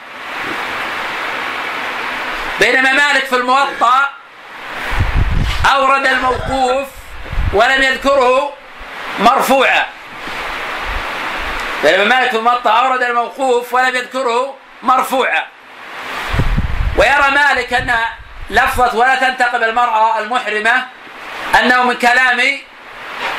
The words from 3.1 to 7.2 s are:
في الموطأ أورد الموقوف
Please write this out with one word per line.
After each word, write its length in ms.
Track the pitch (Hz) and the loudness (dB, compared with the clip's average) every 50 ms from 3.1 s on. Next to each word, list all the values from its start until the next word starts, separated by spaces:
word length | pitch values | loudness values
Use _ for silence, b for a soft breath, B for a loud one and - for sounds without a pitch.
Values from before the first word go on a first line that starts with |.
| 277 262 262 | 2 0 0
في 120 | - 254 | 0 -2
الموطأ 720 | 247 247 254 254 277 277 277 - - - 233 254 262 285 277 - - - - - - - - - - - - - - - - - - - - - - - - - - - - - - - 226 269 | 0 2 2 2 2 2 0 0 0 2 4 4 4 2 0 -4 -10 -18 -20 -20 -20 -20 -18 -18 -16 -14 -12 -12 -10 -6 -4 -2 0 0 0 2 2 2 2 2 0 0 0 0 2 2 2 4
أورد 320 | 277 262 262 277 277 277 | 4 4 2 2 2 2
الموقوف 840 | 262 262 254 262 254 247 240 - - 262 269 262 247 254 269 277 269 - - - - - - | 0 0 0 0 0 -2 -2 -2 -4 -2 0 0 0 0 -2 -2 -6 -10 -16 -16 -16 -14 -14